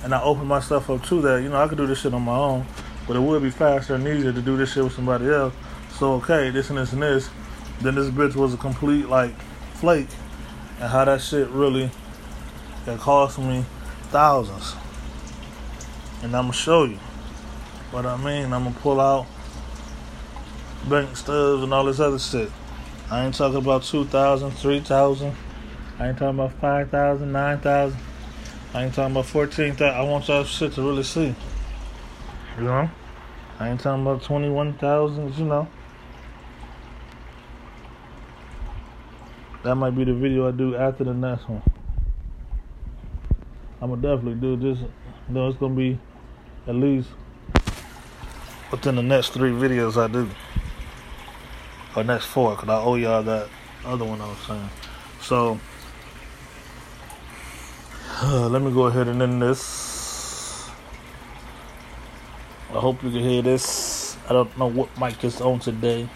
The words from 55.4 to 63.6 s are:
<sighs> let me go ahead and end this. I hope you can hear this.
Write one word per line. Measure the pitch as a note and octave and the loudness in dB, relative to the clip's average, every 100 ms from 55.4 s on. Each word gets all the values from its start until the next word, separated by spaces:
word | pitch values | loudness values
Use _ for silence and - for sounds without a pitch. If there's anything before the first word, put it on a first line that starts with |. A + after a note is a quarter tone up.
| A#2 A2 - - - - - - - - - - - - - - - - - - - - - - - - - - | 4 0 -8 -16 -16 -16 -16 -18 -18 -18 -18 -18 -18 -18 -16 -16 -16 -16 -16 -16 -14 -14 -14 -16 -14 -14 -10 -2
<sighs> | C3 C3+ A#2+ | 2 4 4
let | B2+ | 4
me | C#3 | 4
go | B2+ B2 | 6 6
ahead | B2 A#2+ | 6 2
and | B2 | 4
end | B2+ B2 | 2 4
this. | B2 C3 - - - - - - - - - - - - - - - - - - - - - - - - - - - - - - - | 4 2 -2 -8 -8 -8 -8 -8 -10 -10 -10 -12 -14 -16 -16 -16 -16 -16 -16 -16 -16 -16 -16 -18 -16 -16 -16 -16 -16 -16 -16 -16 -6
I | G#2+ | 0
hope | B2 B2+ | 0 0
you | B2+ | -2
can | A#2+ | 0
hear | B2 B2 | 2 4
this. | A#2+ C3 | 4 2